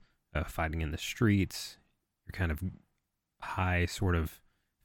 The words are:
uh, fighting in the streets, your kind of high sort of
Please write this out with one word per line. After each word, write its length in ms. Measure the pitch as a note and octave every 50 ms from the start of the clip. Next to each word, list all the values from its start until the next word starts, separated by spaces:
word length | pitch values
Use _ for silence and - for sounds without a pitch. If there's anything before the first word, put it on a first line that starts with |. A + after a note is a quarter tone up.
| - _ _ _ _ _ -
uh, 100 | D2 C#2+
fighting 380 | - - - E2 D#2 D#2 E2
in 80 | D#2 D2
the 80 | D#2+ -
streets, 800 | - - - - A#2+ G#2+ G2+ G2 F#2 - - - - - - - _ _ _ _ _ _ _ _ _
your 60 | -
kind 200 | - - F2+ E2
of 100 | D#2 - F#2 F#2 - - - _ _ _ _ _ _ _ _ _ _ _
high 460 | - - - F#2 F#2 F2+ F2+ F2 F2
sort 300 | - - - G2+ F#2 F2
of 260 | E2 D#2+ E2 - - _ _ _ _ _ _ _ _